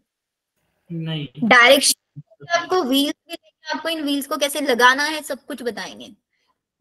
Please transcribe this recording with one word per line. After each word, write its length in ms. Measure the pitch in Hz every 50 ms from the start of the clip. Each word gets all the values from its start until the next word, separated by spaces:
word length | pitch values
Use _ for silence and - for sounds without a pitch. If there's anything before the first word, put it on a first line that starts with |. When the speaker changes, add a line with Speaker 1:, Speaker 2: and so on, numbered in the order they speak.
| _ _ _ _ _ _ _ _ _ _ _ _ _ _ _ _ _ - 170
Speaker 1:
नहीं। 560 | 165 160 160 160 156 143 - - - 240 220
Speaker 2:
Direction, 760 | 254 247 233 247 269 285 254 - - - _ _ _ - - _ _ _ - -
आपको 320 | 339 339 330 - 359 370 349
व्हील्स 320 | 240 262 277 285 294 320 _ _ 302
भी 60 | 339
देंगे, 360 | - _ _ _ _ - 311
आपको 180 | 302 277 - 320
इन 140 | 330 320 302
wheels 240 | 285 285 285 269
को 100 | - 302
कैसे 240 | 269 285 285 285 311
लगाना 440 | 277 285 254 233 240 247 262 269 294
है, 180 | 302 320 302 285
सब 220 | - 285 240 _
कुछ 180 | - 285 233 247
बताएंगे, 460 | 233 214 208 185 165 117 104 247 214 - _ _ _ _ _ _ _ _ _ _ _ _ _